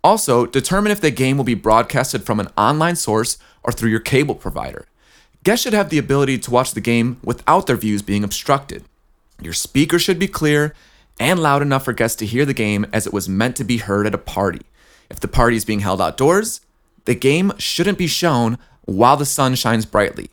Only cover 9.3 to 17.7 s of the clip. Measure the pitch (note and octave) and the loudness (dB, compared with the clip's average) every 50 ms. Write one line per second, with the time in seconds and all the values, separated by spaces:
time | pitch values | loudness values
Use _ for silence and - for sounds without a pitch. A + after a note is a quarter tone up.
9.3 | _ - - E2 E2 - - - - C3 D#3+ - E3 F3 E3 - F#3 E3 G3 F#3+ | _ -16 -12 -8 -8 -8 -8 -2 0 0 2 2 2 0 0 0 0 -2 -2 -4
10.3 | - - D#3+ D3+ D3 D3 D3 D3+ - - _ _ _ _ _ _ _ - A2+ D3 | -4 -2 0 2 2 2 0 -2 -6 -12 _ _ _ _ _ _ _ -4 0 0
11.3 | F#3 F3 D#3+ D3 C#3 C#3+ C#3+ C#3+ C3+ C3+ - C3+ A#2 - A#2 A#2 - - A2 G2+ | 2 2 2 2 2 2 2 2 0 0 0 -2 -2 0 -2 -2 -2 -4 -6 -4
12.3 | A2+ B2 D3 C#3 C3 B2+ A2 G#2 G#2 G2+ G#2 - - A2 - - - G2+ F#2 F#2+ | 0 0 0 0 0 -2 0 0 0 0 -2 -2 -2 -4 -4 -2 -4 -4 -4 -2
13.3 | F#2+ G2 A2+ B2+ B2 - A#2 G2 A#2+ A2 G2+ F#2+ G2 G#2 G#2 G#2+ G2+ - - - | 0 0 0 0 0 -2 -2 -2 -2 -4 -2 -2 0 0 0 0 -2 -4 -8 -8
14.3 | - G#2 G2+ F#2+ - - - _ _ _ _ _ _ _ _ _ - - - - | -4 -2 -2 -2 -2 -6 -16 _ _ _ _ _ _ _ _ _ -10 -8 -8 -2
15.3 | - - B2 A#2+ A#2 A2 - - G#2+ G2+ G2+ F#2+ F#2+ F#2 F#2 E2 - - C3 D3 | 2 4 4 4 4 2 -2 -2 -2 -2 0 -2 0 0 0 -2 0 2 2 4
16.3 | F3 G3+ A3 A3 - - _ _ _ _ _ _ _ _ _ - B2 A#2+ - C3+ | 4 2 0 -4 -10 -12 _ _ _ _ _ _ _ _ _ -4 -2 2 2 2
17.3 | D3 E3+ F#3+ G3 G3 - - - | 2 2 0 0 -2 -4 -6 -6